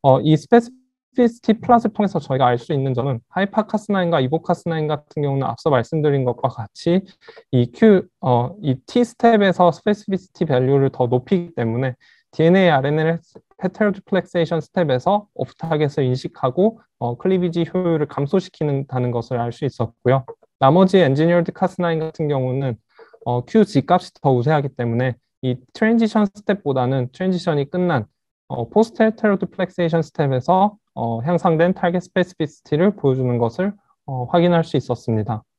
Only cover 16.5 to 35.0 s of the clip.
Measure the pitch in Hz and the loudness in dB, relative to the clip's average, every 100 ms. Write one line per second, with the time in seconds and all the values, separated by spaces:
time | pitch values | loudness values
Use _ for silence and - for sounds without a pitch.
16.5 | 127 208 226 _ _ 120 120 185 190 175 | 0 -2 -2 _ _ -8 -4 -2 0 0
17.5 | 170 165 185 180 160 147 - 143 190 180 | -2 -4 -2 -2 -2 -2 -4 -2 -2 -4
18.5 | _ 151 139 139 127 123 120 113 123 117 | _ -4 -4 -4 -4 -4 -4 -4 -6 -6
19.5 | 117 139 - 113 _ 127 135 - - _ | -4 -8 -4 -6 _ 0 0 -2 -20 _
20.5 | _ 135 170 190 196 151 139 165 175 170 | _ 4 6 4 4 4 2 2 2 0
21.5 | - 180 - 175 160 160 - 151 139 127 | -4 -4 -2 -4 -4 -6 -6 -2 -2 -2
22.5 | 131 135 110 _ - - - - 123 - | -4 -4 -6 _ -20 -20 -12 -4 -4 0
23.5 | 220 208 143 - 180 - _ 147 127 123 | 2 2 0 2 0 0 _ 0 0 2
24.5 | 156 139 - 120 117 127 120 _ _ 131 | 0 -2 -4 -4 0 -2 -4 _ _ -6
25.5 | 123 _ - 220 233 220 214 202 - - | -6 _ -2 0 2 2 0 -2 -2 -4
26.5 | 202 143 135 123 135 123 - 185 180 175 | -4 -2 -2 0 -2 -4 -4 -4 -2 -2
27.5 | 147 139 180 180 143 104 _ _ _ _ | -2 -2 -2 -2 -2 -4 _ _ _ _
28.5 | 131 117 208 226 - 220 220 214 196 190 | -10 -2 0 0 0 0 0 -2 -2 -4
29.5 | - 185 - 170 165 156 - 143 131 - | -6 -8 -2 -2 -2 -4 -4 -2 -2 0
30.5 | 185 202 - _ - 117 117 135 175 180 | 2 2 -2 _ -8 -6 -4 -2 0 0
31.5 | 160 170 185 180 180 - 190 175 - 151 | 2 2 0 -2 -2 -4 -2 -2 -4 -8
32.5 | _ - 151 190 202 143 131 127 120 117 | _ -4 0 0 2 0 0 0 0 -2
33.5 | 117 196 202 _ _ - 131 123 175 175 | -2 -6 -6 _ _ -10 -8 -2 0 2
34.5 | 170 165 143 - 120 | 2 0 -4 -2 -6